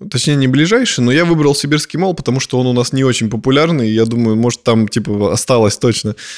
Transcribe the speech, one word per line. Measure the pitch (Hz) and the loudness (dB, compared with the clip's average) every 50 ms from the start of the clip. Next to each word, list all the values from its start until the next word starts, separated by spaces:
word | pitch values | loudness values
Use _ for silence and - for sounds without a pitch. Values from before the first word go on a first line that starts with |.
| - 104 | -14 -8
Точнее, | - 123 - 156 147 | -6 -4 -2 0 0
не | 143 135 | 2 2
ближайший, | 127 131 139 156 175 220 254 254 - - - | 2 2 2 2 2 2 0 0 0 0 0
но | 123 120 | 0 2
я | 131 156 175 | 2 2 2
выбрал | 170 170 156 147 143 143 | 2 2 2 2 2 2
Сибирский | - - 143 151 147 - - - 151 | 0 0 0 -2 -2 -2 -4 -4 -2
молл, | 185 190 170 | -2 -2 -2
потому | - - - 123 131 | -4 -4 -4 -2 -2
что | - - - 127 | -4 -2 -2 0
он | 127 127 | 0 0
у | 123 | 0
нас | 123 120 - 135 | 0 -2 -2 0
не | 131 135 | 0 0
очень | 131 117 - 113 107 | 0 0 0 -2 -4
популярный, | 120 110 104 131 135 143 156 170 170 139 113 110 | -4 -2 0 0 2 2 2 2 0 0 0 0
и | 110 | 2
я | 110 113 | 0 0
думаю, | 113 117 120 117 110 110 | 0 0 0 0 0 2
может, | 110 117 123 113 - _ | 2 0 0 -2 -2 _
там, | 123 113 113 110 | 0 2 2 2
типа, | 104 - 117 104 - 104 101 101 90 90 | 0 0 -4 -4 -2 -2 -2 0 0 0
осталось | 117 - - 131 117 110 101 - - | -2 -2 0 2 2 2 2 0 0
точно. | - 123 110 - - 110 101 - - - - | 0 -2 0 -2 -4 -6 -8 -8 -12 -18 -18